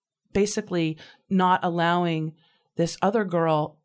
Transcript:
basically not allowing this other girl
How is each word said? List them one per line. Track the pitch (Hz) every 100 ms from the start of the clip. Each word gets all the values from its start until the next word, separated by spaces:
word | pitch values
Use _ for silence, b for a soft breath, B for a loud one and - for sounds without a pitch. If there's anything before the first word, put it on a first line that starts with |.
| _ _ _
basically | 196 202 - 208 175 160 156 B B -
not | 190 185 185
allowing | 180 170 170 175 175 160 156 156 _ _ _ -
this | 170 -
other | 185 226
girl | 190 170 165 151 156 -